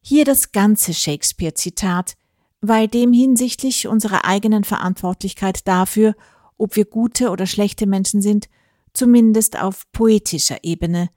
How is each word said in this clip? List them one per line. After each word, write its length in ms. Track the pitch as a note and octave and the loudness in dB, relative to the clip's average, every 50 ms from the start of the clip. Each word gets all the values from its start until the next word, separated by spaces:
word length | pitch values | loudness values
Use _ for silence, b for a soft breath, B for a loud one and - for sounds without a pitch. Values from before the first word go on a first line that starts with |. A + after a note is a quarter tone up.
Hier 240 | _ - C4+ D4+ D4 | _ 2 2 2 4
das 280 | C#4 C#4 C4+ - - - | 4 2 0 0 -2 0
ganze 420 | G#3+ G3 G#3 G#3+ - - - E3 | 2 2 4 2 2 0 -4 -4
Shakespeare-Zitat, 1200 | - - - D3 D3 - - - - F3+ D#3+ D#3 - - F3+ - - - F#3+ F3+ F3+ F3+ - - _ _ _ _ _ _ _ _ _ | -4 -4 -4 -4 -4 -4 -6 -6 -4 -6 -6 -4 -6 -8 -8 -8 -6 -4 -2 -2 -2 -4 -6 -10 _ _ _ _ _ _ _ _ _
weil 280 | - G#3 A3+ A3 A3 G#3+ | -2 0 2 2 2 0
dem 240 | - A#3+ A#3+ A#3+ B3 | 0 2 2 4 4
hinsichtlich 760 | A#3+ B3+ C4 C4 A3+ B3 B3 - - - C4 B3 - - - | 4 4 4 2 2 0 -2 -6 -4 -6 -4 -4 -4 -4 -2
unserer 360 | - A3 G#3 G#3+ G3 - - | -2 -2 -2 0 -2 -2 0
eigenen 400 | - F#3 G3+ G3+ A3 G#3+ G#3+ G3+ | 0 -2 0 0 0 0 0 0
Verantwortlichkeit 1000 | - G#3+ - - F3+ F#3+ - - F3+ F#3 _ - G3 - - - F#3+ F#3 - - | -2 -4 -4 -4 -6 -6 -4 -6 -6 -6 _ -8 -10 -8 -6 -6 -6 -6 -6 -4
dafür, 480 | - F#3 F3+ F#3 F#3+ - G#3+ G#3+ A3 G#3 b b b b b b b b | -2 0 0 0 0 2 2 2 2 2 b b b b b b b b
ob 200 | _ G#3+ G#3 - | _ -6 -4 0
wir 80 | G#3+ G#3 | -2 -2
gute 460 | G3+ - A3+ A3+ A#3+ _ - B3 A#3+ | _ -2 -2 -2 -2 _ -2 -2 -2
oder 160 | F#3 F#3 F#3 | -2 -4 -4
schlechte 400 | F#3 - - G#3 G3+ - - G#3+ | -6 -2 -2 -2 -2 -2 -2 -2
Menschen 340 | G3+ G3 F#3+ F#3+ - - G#3 | -2 0 0 -2 -2 0 0
sind, 280 | G3 G#3 G#3 G#3 - _ _ _ _ _ _ _ _ _ _ | 0 2 0 0 -2 _ _ _ _ _ _ _ _ _ _
zumindest 680 | - C4 A#3+ A#3+ A#3+ A3+ A3+ G#3+ A3 A3 - - - | 0 4 4 6 6 6 6 4 2 0 -2 -4 -6
auf 320 | - G3 F#3+ - - _ _ | -6 -6 -6 -8 -16 _ _
poetischer 720 | - A3+ A3+ A3 G#3 - - - D#3 - - C#3 - - | 0 2 4 4 2 0 -2 -6 -4 -4 -4 -6 -6 -6
Ebene 440 | E3+ E3 E3 - E3 E3+ F3 F3 F3 _ | -6 -6 -4 -4 -4 -2 -2 -4 -6 _